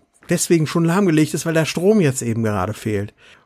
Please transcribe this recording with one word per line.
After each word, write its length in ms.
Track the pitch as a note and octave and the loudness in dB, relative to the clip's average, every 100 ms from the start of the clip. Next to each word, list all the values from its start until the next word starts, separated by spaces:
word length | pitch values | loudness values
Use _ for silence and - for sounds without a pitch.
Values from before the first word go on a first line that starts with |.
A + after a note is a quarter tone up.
| _ _ - | _ _ -4
deswegen 380 | F3 - E3+ D3+ | -2 2 0 2
schon 180 | F3 | 0
lahmgelegt 480 | E3 F3 G3 D#3 D#3 | 0 2 2 2 2
ist, 120 | E3 E3 | -2 -2
weil 80 | |
der 100 | D#3+ | 0
Strom 360 | D#3 - F3+ A3 | 0 0 2 4
jetzt 220 | D3+ B2+ | 2 0
eben 200 | A#2 A2+ | -4 -2
gerade 320 | A2 G#2 F#2 | -2 -2 -4
fehlt. 400 | A2 A2+ G#2 G2+ - - - | -4 -4 -4 -4 -12 -20 -20